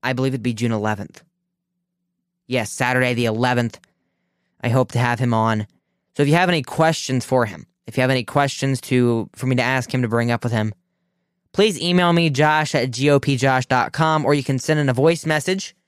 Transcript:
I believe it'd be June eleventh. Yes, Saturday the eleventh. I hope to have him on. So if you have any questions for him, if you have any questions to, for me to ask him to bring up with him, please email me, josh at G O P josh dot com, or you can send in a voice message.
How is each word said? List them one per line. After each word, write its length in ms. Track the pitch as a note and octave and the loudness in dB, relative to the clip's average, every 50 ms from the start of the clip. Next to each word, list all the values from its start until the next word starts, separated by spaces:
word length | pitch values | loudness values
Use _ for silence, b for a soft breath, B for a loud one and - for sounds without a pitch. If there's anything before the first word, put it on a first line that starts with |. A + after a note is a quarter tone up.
| - | -4
I 100 | B2 C3 | -4 -2
believe 200 | B2 C3 C3+ C3 | 0 0 -2 -2
it'd 100 | C3 G#2+ | -2 -4
be 100 | B2 A#2 | -4 -4
June 180 | G#2+ A#2+ A#2 | -2 -2 -2
eleventh. 520 | A2+ G#2+ G#2 G#2+ G#2+ G2+ G2 - - - _ _ _ _ _ _ _ _ _ _ _ _ _ _ _ _ _ _ _ _ _ _ _ _ _ | -2 -2 -2 -2 -4 -4 -6 -14 -16 -20 _ _ _ _ _ _ _ _ _ _ _ _ _ _ _ _ _ _ _ _ _ _ _ _ _
Yes, 260 | _ B2 B2 A2 G#2+ | _ -4 -4 -4 -4
Saturday 440 | - - B2+ B2 B2+ B2+ B2+ B2 B2 | -4 -4 -2 0 0 0 0 0 0
the 100 | A#2 A#2+ | 0 0
eleventh. 540 | A2+ A2 A2 B2 B2 B2 A#2+ A#2+ A2+ - - _ _ _ _ _ _ _ _ _ _ _ _ _ _ _ _ | -2 0 0 0 0 2 0 0 -2 -6 -10 _ _ _ _ _ _ _ _ _ _ _ _ _ _ _ _
I 80 | - A#2+ | -4 0
hope 220 | A#2 C3 B2+ - | 0 0 0 0
to 80 | - A#2+ | -2 -2
have 180 | B2 A#2+ A#2+ | 0 0 0
him 160 | G#2+ C3 B2 A#2 | 0 0 0 0
on. 320 | A2 A2 A2+ A2+ G#2+ G#2 - _ _ _ _ _ _ _ _ _ | 2 2 0 0 -2 -4 -8 _ _ _ _ _ _ _ _ _
So 60 | - | -2
if 80 | D3 C#3+ | 0 2
you 60 | D3+ | 4
have 140 | E3+ F#3 F3+ | 2 2 2
any 120 | F3+ D#3+ | 0 -2
questions 640 | B2 - - - D#3+ D#3+ D#3+ - - - C3 B2 - | -2 -4 -2 0 2 2 2 -2 -4 -2 -2 -2 -2
for 200 | - C3 B2+ A#2+ | 0 0 0 0
him, 200 | G#2 F#2+ D#2+ - _ _ _ _ | 0 -4 -14 -18 _ _ _ _
if 100 | - - | -8 -4
you 40 | - | -2
have 100 | B2+ B2+ | 0 0
any 120 | C3+ B2+ A#2 | 0 -2 -2
questions 580 | - - D3 C#3+ C3+ - - - C3+ C3+ A#2+ | -2 0 0 0 0 -2 -4 -2 -2 -2 -4
to, 480 | - - B2+ B2 B2 A#2+ A#2+ A2+ G#2 - _ | -2 0 2 2 2 2 2 -2 -4 -6 _
for 140 | - - | -8 -4
me 80 | B2+ C3 | -2 0
to 80 | B2 A#2+ | 0 0
ask 280 | B2 C3 C3 B2 - | 0 0 -2 -2 -2
him 120 | - B2+ B2 | -2 -2 -2
to 40 | |
bring 220 | A2+ A2+ A#2 A#2 A#2 | 0 0 0 0 0
up 140 | A#2+ A#2 - | -2 -2 -2
with 100 | B2 A#2 | -2 -2
him, 200 | A2+ G#2+ A2 G#2+ _ _ _ _ _ _ _ _ _ _ _ _ _ _ _ - | 0 -2 -2 -6 _ _ _ _ _ _ _ _ _ _ _ _ _ _ _ 0
please 260 | - G#3 A3 F#3+ C3 | 2 2 2 2 -2
email 320 | - F3 F3 F3+ F3+ F3 E3+ | -2 0 2 4 4 4 4
me, 160 | E3+ E3+ D#3+ | 4 2 2
josh 460 | C#3 B2 D3+ D3+ D3+ D#3 D3+ C#3 - | 2 2 4 4 4 2 0 0 0
at 160 | D3 A#2+ C3 | -2 -2 -2
G 180 | A#2 A#2 C3+ D3 | -2 0 2 4
O 100 | C#3+ C3+ | 4 4
P 180 | - - C#3 | 2 0 0
josh 280 | B2+ C3+ C3+ C3 C3 B2+ | 2 2 2 2 2 0
dot 260 | _ C3 B2 A#2 - - | _ 0 0 0 -2 0
com, 320 | - D#3+ D#3+ D#3 D#3 D3 | 0 0 2 2 2 2
or 80 | - D3 | 2 0
you 100 | D3 C3 | 0 0
can 160 | - C3+ C3 | -2 -4 -4
send 200 | - - D3+ D3+ | 0 0 0 2
in 100 | D3 C#3 | 2 0
a 40 | B2 | 2
voice 320 | B2 C3+ E3 E3+ D#3 - | 2 2 2 2 2 -2
message. 500 | D#3+ D#3 D3+ - - F#3+ G3 - - _ _ _ | -2 -2 -2 0 -2 -4 -4 -6 -10 _ _ _